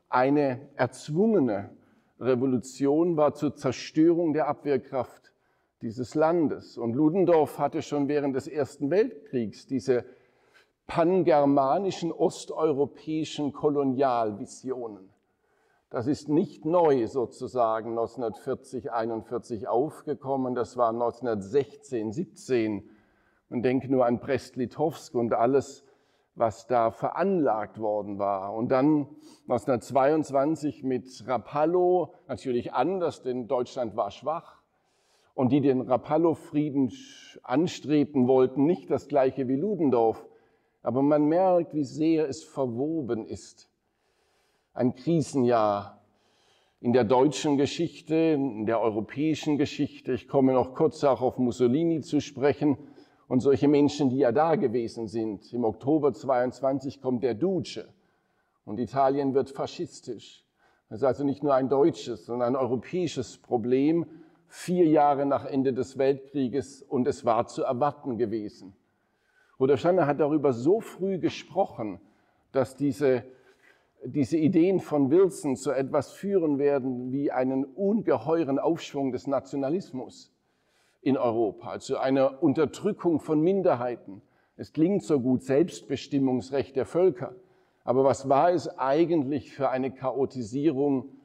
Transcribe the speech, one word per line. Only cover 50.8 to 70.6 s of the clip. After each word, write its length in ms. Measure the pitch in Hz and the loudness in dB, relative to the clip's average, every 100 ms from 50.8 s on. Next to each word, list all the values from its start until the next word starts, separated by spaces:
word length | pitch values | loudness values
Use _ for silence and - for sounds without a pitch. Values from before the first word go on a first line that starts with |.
| 160 - | 0 2
auch 160 | 143 120 | 0 2
auf 160 | 127 - | 0 0
Mussolini 640 | 123 107 123 143 170 160 | -2 2 2 2 0 -2
zu 220 | - 147 | -2 -4
sprechen 560 | - - 143 - 147 131 - - - _ - | -4 -2 0 2 0 0 -6 -20 -20 _ -2
und 120 | 127 | 2
solche 260 | 139 135 143 | 4 4 4
Menschen, 440 | 143 143 - 139 | 4 2 2 0
die 80 | 131 | 2
ja 120 | 123 | 2
da 260 | 117 160 151 | 2 2 2
gewesen 520 | 127 120 113 117 110 | 0 -2 -4 -8 -6
sind. 460 | 113 110 95 - | -4 -4 -6 -8
Im 100 | 120 | -2
Oktober 480 | 113 107 127 156 143 | -2 -2 0 2 0
zweiundzwanzig 880 | - 131 123 127 - 135 135 135 - | -2 -2 0 0 -2 -4 -2 -6 -6
kommt 220 | 127 120 | -4 -2
der 100 | 127 | -2
Duce 560 | 107 180 175 - 113 - _ _ _ _ _ _ _ - | -2 -2 -2 -6 -12 -16 _ _ _ _ _ _ _ -10
und 120 | 107 | -6
Italien 540 | 110 139 135 139 139 | -4 2 2 2 0
wird 160 | 131 123 | 0 -2
faschistisch. 960 | - 135 - 170 - - 104 - - _ _ _ _ - | -6 -8 -8 -12 -12 -14 -14 -16 -20 _ _ _ _ -14
Das 80 | 107 | -2
ist 60 | |
also 200 | 131 123 | 0 0
nicht 180 | 143 135 | -2 -2
nur 120 | 147 | 2
ein 160 | 131 131 | 2 2
deutsches, 560 | 139 160 - 127 110 - | 4 2 2 -10 -10 -8
sondern 280 | 120 120 | -2 0
ein 60 | 135 | 0
europäisches 800 | 120 127 - 180 170 135 117 - | -2 -4 -4 -4 -4 -6 -10 -12
Problem, 680 | - 120 120 131 147 170 160 - - _ _ | -4 -2 2 2 2 0 -2 -12 -20 _ _
vier 380 | - - 180 160 | -14 -2 4 6
Jahre 380 | 156 143 139 | 6 4 2
nach 220 | 139 127 - | 0 -2 -2
Ende 260 | 139 135 | 0 0
des 240 | 127 127 - | 0 -4 0
Weltkrieges, 880 | 135 135 - 147 127 135 - - | 0 0 -4 -4 -2 -2 -6 -14
und 260 | - 131 123 | -4 -2 0
es 160 | - | 0
war 220 | 120 113 120 | 0 0 0
zu 160 | - | -4
erwarten 560 | 131 123 143 - 143 110 | -4 0 -2 -2 -8 -4
gewesen. 560 | 113 110 104 - 98 _ _ _ _ _ _ _ _ - | -4 -4 -8 -14 -20 _ _ _ _ _ _ _ _ 0
Rudolf 220 | 131 139 | 2 2
Steiner 260 | 170 185 143 | 2 2 2
hat 140 | 139 | 2
darüber 320 | 147 156 139 | 0 2 2
so 280 | 117 | 2